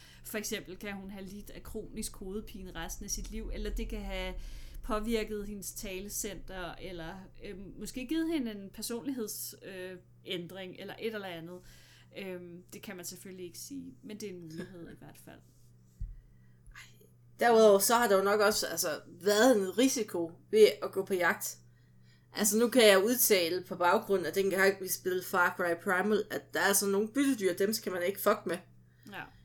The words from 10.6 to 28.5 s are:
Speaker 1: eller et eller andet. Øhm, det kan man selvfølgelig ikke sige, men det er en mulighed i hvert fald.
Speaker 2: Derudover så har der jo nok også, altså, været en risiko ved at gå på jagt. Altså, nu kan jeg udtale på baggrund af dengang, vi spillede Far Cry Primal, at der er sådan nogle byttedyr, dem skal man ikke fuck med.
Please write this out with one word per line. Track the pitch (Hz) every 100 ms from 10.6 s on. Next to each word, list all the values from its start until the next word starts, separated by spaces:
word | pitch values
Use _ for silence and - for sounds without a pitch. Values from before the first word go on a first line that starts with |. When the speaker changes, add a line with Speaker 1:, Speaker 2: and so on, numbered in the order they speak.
| 185 -
Speaker 1:
eller | 196 -
et | 220
eller | 214 190
andet. | 170 165 180 - - - - - -
Øhm, | 190 180 175 170 -
det | 202
kan | - 185
man |
selvfølgelig | 175 180 196 185 175
ikke | -
sige, | - 277 - -
men | - 214
det | 214
er |
en | 180
mulighed | 160 165 185 185 160
i | -
hvert | 147 -
fald. | - - - - - - - - - - - - - - - - - - - _ - -
Speaker 2:
Derudover | 233 226 220 196
så | 196
har | 233 233
der | 190
jo |
nok | 196 208
også, | 208 208 -
altså, | 165 170 147 -
været | 175 180 208 254 220
en | 190 185
risiko | 262 262 208 175 165 - -
ved | 214 208 -
at | 196
gå | 190
på | 190
jagt. | 190 170 208 - - - - _ - - - _
Altså, | - 208 214
nu | 233
kan | 262 220
jeg | 190
udtale | 208 247 - 196 165 180
på | - 175
baggrund | 175 202 220 190 156
af |
dengang, | 190 196 185 190 196
vi | 185
spillede | - 185 185
Far | 180 190 180 -
Cry | 175 170
Primal, | 202 185 202 208 -
at | - -
der | 156
er | 185
sådan | 196 202
nogle | 196 220
byttedyr, | 269 277 233 185 180
dem | 196
skal | 220 208
man | 185
ikke | 175 202
fuck | 202 220
med. | 185